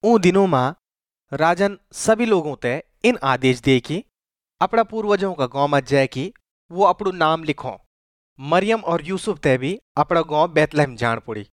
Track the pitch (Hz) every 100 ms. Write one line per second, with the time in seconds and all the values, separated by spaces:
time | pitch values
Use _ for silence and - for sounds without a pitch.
0 | 208 233 180 190 196 143 127 165 _ _
1 | _ _ _ 139 160 175 202 202 _ -
2 | - 220 233 196 151 131 120 135 - _
3 | 214 240 139 127 131 123 139 131 - 156
4 | - _ _ _ _ _ 185 233 220 220
5 | 208 202 190 170 127 139 143 147 131 139
6 | 135 131 165 - _ _ _ 175 196 185
7 | 202 185 160 160 160 143 127 95 _ _
8 | _ _ _ _ 139 170 202 226 165 165
9 | 151 190 - 170 151 127 131 202 _ -
10 | 151 170 160 151 175 156 151 151 143 117
11 | 120 113 - 107 98